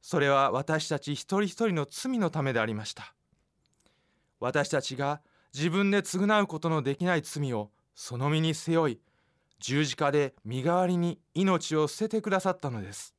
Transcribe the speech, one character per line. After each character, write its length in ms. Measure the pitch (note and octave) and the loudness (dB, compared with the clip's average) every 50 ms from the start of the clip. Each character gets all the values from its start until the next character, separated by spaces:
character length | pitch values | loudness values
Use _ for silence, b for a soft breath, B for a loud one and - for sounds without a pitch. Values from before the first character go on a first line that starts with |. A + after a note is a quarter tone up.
| _ | _
そ 180 | - - E3 | -2 0 2
れ 80 | C#3+ C#3 | 4 4
は 220 | C#3 C3+ C#3 C3+ | 6 6 4 4
私 380 | G2+ C3 C#3 - D#3+ D#3 D#3 - | 2 0 0 0 -2 -2 0 -2
た 100 | D#3+ C#3+ | -4 -4
ち 140 | - C#3+ D3 | -4 -4 -6
一 100 | C#3 - - G3 G3 | -6 -4 -2 0 0
人 40 | G#3 | 0
一 80 | G3 - | 0 -2
人 220 | - A3+ A3 F3+ | -2 0 0 0
の 120 | D#3+ C#3+ - | 0 -2 -4
罪 280 | - - - C4 C4 A#3 | -8 -8 -6 -4 0 0
の 100 | G#3 E3 | 0 0
た 140 | - D#3+ C#3 | 0 0 -2
め 100 | C3+ B2+ | 0 2
で 80 | A2+ | 0
あ 60 | A2 | 0
り 80 | A2 A2 | 0 -2
ま 100 | G#2 A2 | -6 -8
し 80 | - - | -10 -12
た。 220 | - - - _ _ _ _ _ _ _ _ _ _ _ _ _ _ _ _ _ _ _ _ _ _ _ _ _ _ | -14 -16 -18 _ _ _ _ _ _ _ _ _ _ _ _ _ _ _ _ _ _ _ _ _ _ _ _ _ _
私 280 | G#2+ B2 B2+ D3+ C#3+ - | -4 0 2 0 0 2
た 140 | - C#3+ - | 0 -2 -2
ち 140 | - C3+ | -2 -6
が 260 | B2 C#3+ C#3 D3 D3+ b b b b b b b | -4 -2 -2 -2 -4 b b b b b b b
自 160 | C3+ D3+ E3+ | -2 -2 0
分 200 | D#3+ G3 G3+ G3 | 2 2 2 4
で 120 | G3 G3+ G3 | 4 2 0
償 400 | - - G3+ G3 G3+ G#3+ G#3+ G3+ | 0 -2 0 2 4 4 4 2
う 40 | |
こ 140 | - E3 D#3 | 0 -2 -4
と 80 | D#3 E3 | -2 0
の 140 | D#3+ D#3 C3 | 0 0 0
で 140 | C3+ C#3 | -2 -2
き 100 | - F3 | 0 0
な 100 | F3+ F3+ | 0 0
い 60 | E3 D3+ | 0 -2
罪 320 | - - D3+ D3 C3+ A#2+ | -4 -6 -4 -4 -2 -2
を 160 | G#2+ G#2 G#2 _ _ _ _ _ | -4 -4 -6 _ _ _ _ _
そ 240 | - - - B2 A#2+ | -18 -12 -10 -6 -2
の 100 | C3+ C#3+ | 0 0
身 140 | D3+ D#3 D#3+ | 2 2 2
に 120 | D#3+ D#3 | 0 0
背 220 | - - - E3 | -2 -2 0 2
負 160 | E3 E3 D3 A#2 | 2 2 2 0
い、 80 | - _ _ _ _ _ _ _ _ _ _ _ _ | -4 _ _ _ _ _ _ _ _ _ _ _ _
十 260 | - - C3 C#3+ D#3 | -6 -2 0 0 0
字 100 | C#3 B2 | 0 -2
架 160 | - D#3 C#3+ C#3+ | 0 0 2 4
で 220 | D3 D3 C3+ - _ _ | 2 2 0 -2 _ _
身 180 | G#2+ A#2+ C3 B2+ | -8 -6 -2 0
代 120 | E3 E3+ | 2 2
わ 120 | F3+ F#3 | 4 2
り 120 | F3+ F3+ F3 | 2 2 2
に 200 | E3+ F3 E3 - _ _ _ | 0 0 -2 -6 _ _ _
命 440 | D#3 G3 F#3+ F#3 E3 - - D#3 | 0 2 2 2 2 0 0 0
を 120 | D#3 D3+ D3 | 2 2 0
捨 160 | - - A3 | 0 -2 -4
て 120 | G#3+ A3 | -2 -2
て 40 | A3 | -2
く 80 | G#3 G#3+ | 0 0
だ 120 | G3 F#3+ | 0 0
さ 100 | F#3 G3 | 0 0
っ 100 | F#3 F#3 | -2 -2
た 80 | - C#3 | -4 -6
の 140 | A#2+ A2 F#2+ | -6 -6 -8
で 100 | F#2 G2 | -8 -10
す。 220 | - - - _ | -14 -14 -16 _